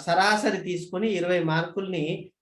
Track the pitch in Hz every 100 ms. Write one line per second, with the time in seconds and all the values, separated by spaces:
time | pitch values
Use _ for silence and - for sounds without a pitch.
0 | 175 175 202 214 233 190 180 175 - 185
1 | 220 185 175 180 160 160 175 196 190 175
2 | 151 160 - _